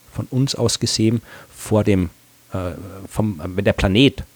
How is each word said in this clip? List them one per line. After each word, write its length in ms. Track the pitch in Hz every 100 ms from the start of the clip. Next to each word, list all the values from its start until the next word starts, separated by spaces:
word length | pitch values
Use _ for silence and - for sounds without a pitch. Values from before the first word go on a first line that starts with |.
| _
von 140 | - -
uns 240 | 127 135
aus 260 | - 117 -
gesehen 440 | - - 110 113 - - -
vor 320 | - - 107
dem, 280 | 104 98 90 - _ _ _
äh, 200 | 95 90 80 95 95 98
vom, 300 | - 107 85
äh, 60 | 87 92
wenn 100 | 101
der 80 |
Planet 500 | - 101 98 135 - -